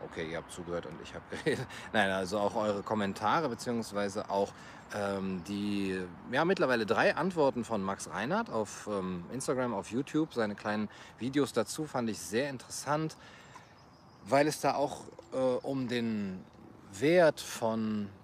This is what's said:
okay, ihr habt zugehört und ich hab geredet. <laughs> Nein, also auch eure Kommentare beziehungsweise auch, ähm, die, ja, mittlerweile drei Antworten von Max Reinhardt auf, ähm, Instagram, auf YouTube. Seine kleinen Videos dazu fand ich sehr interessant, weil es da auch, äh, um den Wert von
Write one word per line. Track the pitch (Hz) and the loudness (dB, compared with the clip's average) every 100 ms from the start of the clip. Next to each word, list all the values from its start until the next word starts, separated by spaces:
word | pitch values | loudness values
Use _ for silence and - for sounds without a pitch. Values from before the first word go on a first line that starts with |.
| 78 | -10
okay, | - 80 | -6 -4
ihr | 82 | -6
habt | 78 | -8
zugehört | - 85 85 82 | -10 -4 -4 -4
und | 78 | -10
ich | - | -10
hab | 85 - | -12 -10
geredet. | - 160 123 127 - | -4 0 0 -4 -10
<laughs> | - | -2
Nein, | 113 98 | 2 4
also | 95 95 104 | 2 0 2
auch | 101 107 | 2 2
eure | 107 101 | 2 0
Kommentare | 95 107 101 95 107 147 151 | 0 0 0 0 2 2 2
beziehungsweise | 117 - 117 107 101 101 98 - | -4 -2 -2 -2 -2 -2 -4 -2
auch, | 98 101 - - - - | 2 0 -2 -18 -18 -8
ähm, | 104 101 98 95 95 85 | -2 0 0 -2 -4 -4
die, | 101 104 101 98 95 90 87 - | -4 0 0 0 -2 -4 -10 -4
ja, | 123 165 | 0 2
mittlerweile | 190 147 123 104 | 4 4 4 4
drei | 110 - - | 4 4 4
Antworten | 170 170 139 120 | 0 4 4 4
von | 110 113 | -2 0
Max | 95 98 - | 0 -2 -4
Reinhardt | 82 113 196 226 | -4 0 0 0
auf, | 113 107 - - | -2 -2 -6 -4
ähm, | 104 92 90 87 | -2 -2 -4 -6
Instagram, | 127 - 127 123 | -6 -2 0 0
auf | 101 92 | -2 -2
YouTube. | 113 139 151 156 | -4 0 0 0
Seine | - 110 101 | 0 -2 0
kleinen | 107 107 104 - - - | -2 0 -2 -6 -18 -8
Videos | 113 139 131 | -2 2 2
dazu | - 107 - 156 | 2 0 -2 -2
fand | 135 117 | 0 0
ich | 101 | -2
sehr | 85 107 143 | -2 -2 -2
interessant, | 131 - - - 151 156 - - - - - - - - - - - 95 | -4 -10 -8 -2 0 0 -6 -18 -20 -20 -20 -20 -20 -20 -20 -20 -20 2
weil | 135 147 | 6 6
es | 147 | 4
da | 147 127 | 0 2
auch, | 143 - - - - | 0 -2 -12 -16 -8
äh, | 131 | 0
um | 131 123 - 135 127 | 2 2 0 -2 0
den | 120 117 107 98 92 - - - - - | 0 0 0 -2 -6 -12 -20 -20 -20 -16
Wert | 98 139 175 160 - | 0 6 8 8 6
von | - - 113 113 110 107 101 98 | -6 -2 0 2 0 0 -4 -8